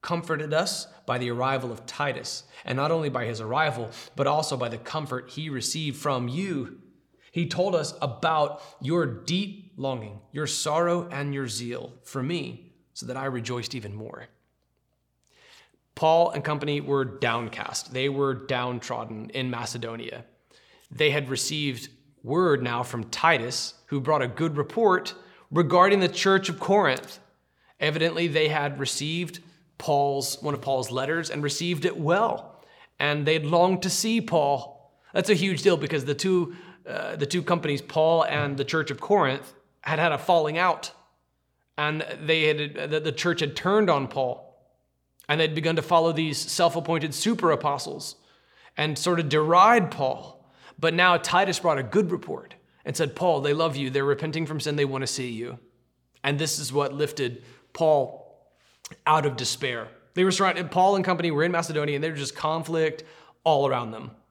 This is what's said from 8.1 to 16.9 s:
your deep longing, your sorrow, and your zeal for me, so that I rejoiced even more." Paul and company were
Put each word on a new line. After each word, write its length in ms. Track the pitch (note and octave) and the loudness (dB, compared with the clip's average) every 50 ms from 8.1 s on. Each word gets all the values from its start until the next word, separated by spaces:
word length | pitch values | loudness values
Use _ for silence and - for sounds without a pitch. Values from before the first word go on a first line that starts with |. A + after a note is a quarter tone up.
| A2+ - - D#3 D#3+ D#3 D3 D3 D3 - - - - - - | -4 -2 -2 0 2 2 2 0 -2 -10 -16 -20 -18 -10 -4
your 240 | C3 E3 F3 E3 | -2 0 0 0
deep 680 | C#3 A2+ G#2+ - - E3+ F#3 G#3 G3 G3+ - - - _ - | 0 -2 -8 -4 -2 -2 -2 -2 -4 -8 -14 -18 -20 _ -8
longing, 420 | C3+ C3+ C3 A#2+ A2 G#2 G#2 G#2 - _ - | -6 -6 -6 -6 -8 -12 -14 -18 -20 _ -8
your 140 | C#3+ D3+ | -6 -6
sorrow, 600 | C#3 - - - D3+ D3 D#3+ E3+ F3 F3 F3 E3+ F3 | -4 -4 -4 -2 0 2 2 2 2 2 0 -2 -6
and 220 | - C#3 C#3+ C#3+ C#3 | -6 -6 -4 -4 -4
your 160 | C#3 C3+ A#2+ | -4 -4 -4
zeal 460 | G#2 G#2 A#2+ A#2 A#2+ A#2+ - - - - _ | -6 -6 -6 -6 -8 -8 -10 -12 -16 -18 _
for 200 | - - C3+ B2+ | -10 -6 -4 -4
me, 520 | C#3 F3 E3+ C3+ A#2+ A#2 A#2 - - _ _ _ _ _ | -2 -2 -4 -4 -6 -10 -14 -18 -20 _ _ _ _ _
so 140 | - - | -14 -10
that 100 | A#2+ B2 | -8 -8
I 80 | C3 C3+ | -6 -6
rejoiced 500 | C#3 B2+ B2 A#2 A2+ B2+ B2 A2+ - - | -4 -4 -4 -6 -4 -6 -6 -6 -6 -8
even 200 | B2+ G#2 G#2 G2+ | -8 -10 -10 -12
more." 320 | G#2 G#2+ - - - A2+ - _ _ _ _ _ _ _ _ _ _ _ _ _ _ _ _ _ _ _ _ _ _ _ - - - _ _ _ _ _ _ _ | -12 -12 -12 -14 -16 -18 -20 _ _ _ _ _ _ _ _ _ _ _ _ _ _ _ _ _ _ _ _ _ _ _ -20 -20 -20 _ _ _ _ _ _ _
Paul 360 | - - D#3 E3 E3 E3+ E3 | 0 2 4 6 6 4 4
and 140 | - D3 C#3+ | 2 -4 -4
company 380 | D#3+ D3+ D3 C#3+ D3 D3 C#3+ C#3+ | -4 -4 -4 -2 -2 -2 -4 -2
were 240 | C#3 | -2